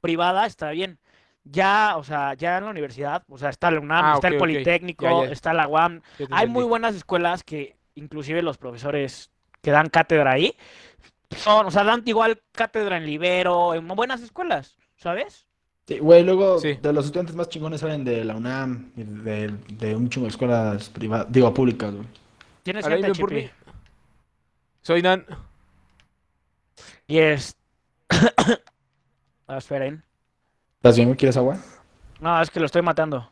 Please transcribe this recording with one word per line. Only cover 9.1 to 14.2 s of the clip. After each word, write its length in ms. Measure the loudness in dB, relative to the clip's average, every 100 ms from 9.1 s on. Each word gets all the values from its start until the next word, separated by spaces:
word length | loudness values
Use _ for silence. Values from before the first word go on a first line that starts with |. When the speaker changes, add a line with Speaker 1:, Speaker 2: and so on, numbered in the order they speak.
| -10 -20 _ _ _
Speaker 1:
que 100 | 2
dan 180 | 4 4
cátedra 420 | 2 4 4 4
ahí 240 | 2 0 -2 -20 -20 -20 _ _ _ _ -6
son, 300 | 2 4 4
o 60 |
sea, 120 | 2
dan 180 | 2 2 0
igual 360 | 2 2 0 _
cátedra 420 | -6 -4 -2 -2 -4
en 80 | -4
libero, 680 | -2 0 0 2 2 0 -2
en 100 | -6
buenas 320 | -4 -4 -6